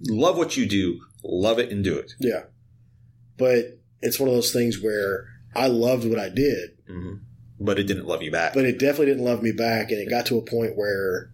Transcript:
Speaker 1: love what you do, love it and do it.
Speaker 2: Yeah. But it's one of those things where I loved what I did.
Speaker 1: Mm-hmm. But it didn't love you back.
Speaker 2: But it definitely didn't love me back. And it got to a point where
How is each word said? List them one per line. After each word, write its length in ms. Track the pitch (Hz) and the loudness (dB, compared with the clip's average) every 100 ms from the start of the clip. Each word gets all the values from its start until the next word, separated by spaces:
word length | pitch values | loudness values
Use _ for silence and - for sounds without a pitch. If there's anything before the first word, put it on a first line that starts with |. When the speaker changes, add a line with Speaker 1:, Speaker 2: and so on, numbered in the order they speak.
| 120 | -4
Speaker 1:
love 300 | 107 - 170 | 2 2 2
what 180 | 165 131 | 0 0
you 100 | 104 | 0
do, 360 | 98 90 87 - - | 2 0 -2 -10 -14
love 380 | 82 90 107 113 | -6 0 2 2
it 100 | 120 | 0
and 140 | 101 | -2
do 140 | 98 73 | -2 -2
it. 160 | - - | -6 -4
Speaker 2:
Yeah. 220 | 123 95 - _ _ _ _ _ - - - - | -2 -2 -6 _ _ _ _ _ -20 -20 -12 0
But 400 | 127 120 113 - _ - | 2 4 0 -8 _ -6
it's 200 | 117 - | -4 0
one 80 | 135 | 2
of 60 | 123 | 2
those 180 | 117 | 2
things 280 | 123 120 95 | 2 0 0
where 440 | 107 104 98 95 - - - | -2 0 -2 -4 -8 -20 -8
I 140 | - 131 | 0 2
loved 380 | 117 120 127 113 | 4 2 2 0
what 80 | 113 | -2
I 120 | 98 | -2
did. 480 | 98 143 98 87 - - | 0 2 0 -6 -14 -14
Speaker 1:
Mm-hmm. 260 | 90 90 95 - - - - | -12 -10 -12 -16 -20 -20 -6
But 180 | 101 98 | -2 0
it 100 | 101 | 0
didn't 180 | 95 80 | -2 -2
love 140 | 82 | -4
you 80 | 78 | -2
back. 220 | 82 80 | -2 0
Speaker 2:
But 100 | 135 | 2
it 160 | 127 - | 2 2
definitely 280 | 139 143 143 | 2 2 2
didn't 180 | 135 123 | 2 0
love 180 | 117 | 0
me 80 | 113 | 0
back. 400 | 110 117 110 107 | 0 0 0 -2
And 80 | 107 | -4
it 100 | 104 | -2
got 180 | 120 117 | -2 0
to 100 | 117 | -2
a 40 | |
point 360 | 110 117 110 104 | -2 -2 -2 -2
where 520 | 104 98 95 92 - | -2 0 -2 -4 -6